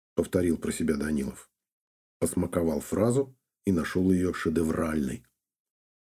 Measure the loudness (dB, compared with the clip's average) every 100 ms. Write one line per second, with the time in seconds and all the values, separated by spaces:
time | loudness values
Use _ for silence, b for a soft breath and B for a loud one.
0 | _ -2 0 2 2 0 -2 -2 0 0
1 | 0 -2 -4 -8 -18 _ _ _ _ _
2 | _ -4 -2 -2 -2 0 0 0 -2 0
3 | 2 2 -2 -8 _ _ 0 0 2 2
4 | 4 4 2 -2 0 0 0 0 -2 -2
5 | -2 -6 _ _ _ _ _ _ _ _